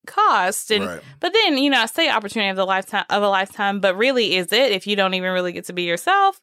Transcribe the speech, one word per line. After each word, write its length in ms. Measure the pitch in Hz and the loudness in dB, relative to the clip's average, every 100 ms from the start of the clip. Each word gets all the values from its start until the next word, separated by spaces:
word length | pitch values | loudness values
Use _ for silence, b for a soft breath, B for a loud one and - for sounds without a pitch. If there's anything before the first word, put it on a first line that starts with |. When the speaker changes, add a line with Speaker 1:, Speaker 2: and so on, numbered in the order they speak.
| - | -8
Speaker 1:
cost. 640 | - 415 226 185 196 - | 0 2 2 0 -2 -2
And 140 | 208 190 | -2 -2
Speaker 2:
Right. 140 | 165 - B | -8 -14 B
Speaker 1:
but 120 | 349 | -2
then, 260 | 427 392 269 | 2 2 2
you 120 | 285 | 2
know, 100 | 254 | 2
I 60 | 226 | 0
say 220 | - 320 | 0 0
opportunity 420 | 220 202 233 196 | 0 -2 -2 -2
of 60 | 190 | 0
the 80 | 190 | 0
lifetime, 380 | 190 190 202 - | 0 -2 -4 -2
of 120 | 202 | 0
a 60 | 202 | 2
lifetime, 500 | 190 190 - 202 196 | 0 -2 -4 -4 0
but 160 | 196 185 | 0 2
really, 400 | 254 247 202 185 | 2 2 0 0
is 140 | 175 | 0
it 200 | 214 269 | 2 2
if 140 | 190 208 | 0 -2
you 80 | 202 | 0
don't 180 | 190 | 0
even 160 | 185 185 | 0 -2
really 200 | 185 180 | -2 -2
get 140 | 175 180 | -6 -8
to 60 | |
be 100 | 180 | -6
yourself 580 | 175 170 - 392 392 381 | -2 -2 0 2 2 0